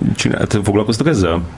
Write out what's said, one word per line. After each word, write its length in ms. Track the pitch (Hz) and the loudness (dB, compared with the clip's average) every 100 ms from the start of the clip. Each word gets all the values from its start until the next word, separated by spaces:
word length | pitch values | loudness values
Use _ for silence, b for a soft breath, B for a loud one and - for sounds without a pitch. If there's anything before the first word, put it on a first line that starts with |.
| - - | -2 -2
csinált, 420 | - - - 110 | -2 -2 0 0
foglalkoztok 420 | 101 104 107 113 147 | 2 0 0 0 0
ezzel? 340 | 135 87 85 82 | 2 2 0 -4